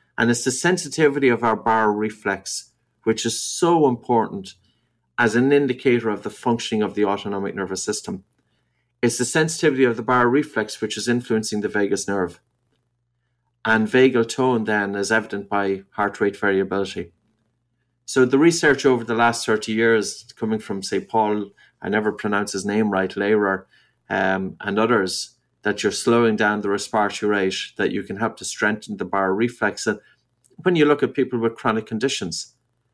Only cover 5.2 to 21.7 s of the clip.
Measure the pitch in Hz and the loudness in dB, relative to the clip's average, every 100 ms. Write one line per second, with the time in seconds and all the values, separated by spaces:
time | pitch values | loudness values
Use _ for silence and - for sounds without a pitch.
5.2 | 120 117 135 143 139 123 135 120 113 101 | 0 2 4 4 2 0 0 2 0 -4
6.2 | 107 - 123 117 - 110 101 104 101 101 | -8 -4 -2 -2 -2 -2 -2 0 0 0
7.2 | 104 98 98 101 92 95 - 214 - 190 | -4 -6 -6 -6 -6 -6 -6 -6 -6 -10
8.2 | - _ _ _ _ _ _ - - - | -12 _ _ _ _ _ _ -2 -2 0
9.2 | 120 160 160 - 160 131 123 113 117 123 | -2 0 0 2 2 4 2 2 0 2
10.2 | 120 139 151 - 107 - 107 110 113 120 | 4 2 0 -4 -6 -6 -6 -4 -2 -2
11.2 | - 110 107 104 101 104 98 98 - 98 | 0 -2 -2 -4 -2 -2 0 -2 -2 -2
12.2 | 87 - _ _ _ _ _ _ _ _ | -4 -6 _ _ _ _ _ _ _ _
13.2 | _ _ _ _ 110 113 107 131 131 120 | _ _ _ _ 0 2 4 6 6 4
14.2 | 113 - 131 120 110 107 98 101 98 113 | 0 0 2 2 0 -2 -2 -2 0 0
15.2 | 107 101 101 101 98 95 - - 104 - | 0 -8 -4 -2 0 -2 -6 -4 -2 0
16.2 | 101 98 101 95 95 98 95 90 - _ | -2 0 0 2 0 -2 -4 -6 -12 _
17.2 | _ _ _ _ _ _ _ _ - 135 | _ _ _ _ _ _ _ _ -2 4
18.2 | 127 135 170 165 156 135 139 123 113 113 | 4 6 4 4 4 4 4 2 0 2
19.2 | 117 117 - 110 113 110 113 113 98 - | 2 2 0 0 0 2 4 4 0 -8
20.2 | - - 110 110 - 98 95 98 95 113 | -16 -8 -4 -4 -4 -8 -4 -6 -2 0
21.2 | 107 104 98 _ _ | 0 -2 -6 _ _